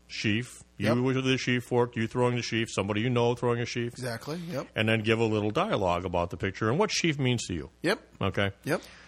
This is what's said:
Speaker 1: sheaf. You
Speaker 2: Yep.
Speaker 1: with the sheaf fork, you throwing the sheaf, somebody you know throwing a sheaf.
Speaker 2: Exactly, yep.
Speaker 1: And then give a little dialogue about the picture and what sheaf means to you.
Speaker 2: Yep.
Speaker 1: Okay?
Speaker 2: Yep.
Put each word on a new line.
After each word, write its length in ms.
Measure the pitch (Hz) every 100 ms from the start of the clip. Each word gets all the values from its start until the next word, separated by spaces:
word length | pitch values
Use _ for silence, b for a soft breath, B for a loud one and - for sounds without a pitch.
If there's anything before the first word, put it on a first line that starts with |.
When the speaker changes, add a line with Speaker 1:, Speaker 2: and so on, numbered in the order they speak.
| -
Speaker 1:
sheaf. 420 | - 110 107 123 - - -
You 160 | 104
Speaker 2:
Yep. 40 | 120
Speaker 1:
with 260 | 131 131
the 120 | 131 127
sheaf 280 | - 123
fork, 320 | - 120 120 113
you 100 | 110
throwing 300 | 127 123 123
the 60 |
sheaf, 260 | - 113 113
somebody 300 | - 98 104
you 100 | 123
know 240 | 120 120
throwing 240 | 120 123 120
a 60 | 117
sheaf. 280 | 123 120
Speaker 2:
Exactly, 440 | 123 123 113 - 170 170
yep. 200 | 139 - -
Speaker 1:
And 120 | 110
then 120 | 113
give 160 | 107 113
a 60 |
little 260 | 113 107 104
dialogue 540 | 117 214 135 90 87
about 260 | 92 87 87
the 60 | 90
picture 320 | 98 - 110
and 80 | 151
what 140 | 214
sheaf 260 | - 170 143
means 260 | 127 120 -
to 60 |
you. 160 | 85 67 -
Speaker 2:
Yep. 180 | 156 - - -
Speaker 1:
Okay? 320 | 98 104 98 -
Speaker 2:
Yep. 200 | 135 165 B B